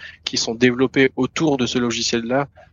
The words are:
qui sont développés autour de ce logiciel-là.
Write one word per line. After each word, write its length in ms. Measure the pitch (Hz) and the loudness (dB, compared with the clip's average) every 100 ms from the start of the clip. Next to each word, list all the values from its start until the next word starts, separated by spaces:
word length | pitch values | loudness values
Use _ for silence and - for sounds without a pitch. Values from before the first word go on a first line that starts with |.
| - - | -20 -12
qui 120 | - - | -8 -4
sont 180 | - | -4
développés 580 | 113 123 120 131 143 131 - | 2 2 4 0 2 2 2
autour 420 | 127 - 160 139 | -4 0 0 0
de 80 | 120 | 0
ce 120 | 127 | -2
logiciel-là. 680 | 120 113 117 120 117 131 139 - - | -2 -2 -2 -2 -2 -2 -2 -8 -20